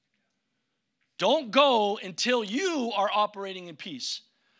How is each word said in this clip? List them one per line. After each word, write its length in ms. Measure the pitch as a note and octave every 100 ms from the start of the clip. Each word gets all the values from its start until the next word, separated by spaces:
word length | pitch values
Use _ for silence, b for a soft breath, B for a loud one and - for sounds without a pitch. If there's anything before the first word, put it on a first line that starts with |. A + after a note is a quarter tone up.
| _ _ _ _ _ _ _ _ _ _ _ -
Don't 320 | F#3+ D4+ A#3+
go 480 | A#3+ C#4+ A#3 G3+ G#3
until 400 | F#3+ E3 A#3 B3
you 480 | G#3 B3 F#4+ D#4 A#3
are 160 | G3+ G3+
operating 560 | G3+ G#3 G3+ G3 F#3 F3
in 100 | D#3+
peace. 440 | G3+ C3 - - _ _ _ _